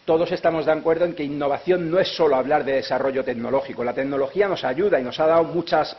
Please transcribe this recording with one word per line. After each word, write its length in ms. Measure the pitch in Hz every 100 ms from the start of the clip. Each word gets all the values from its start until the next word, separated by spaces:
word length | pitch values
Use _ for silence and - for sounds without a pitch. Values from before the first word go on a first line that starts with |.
Todos 280 | - 160 170
estamos 320 | 175 170 165
de 80 | 147
acuerdo 320 | 156 160 165
en 100 | 175
que 80 | 165
innovación 680 | 143 143 143 139 - 180 165
no 80 | 175
es 100 | 180
solo 260 | - 165
hablar 300 | 131 127 151
de 120 | 135 135
desarrollo 460 | - 131 135 131
tecnológico. 640 | 127 113 117 135 135 110
La 80 | 120
tecnología 560 | 123 135 139 135 180 202
nos 160 | 170
ayuda 340 | 131 131 202 160
y 60 |
nos 160 | 123 -
ha 60 | 160
dado 180 | 165
muchas 500 | 160 165 170 165 147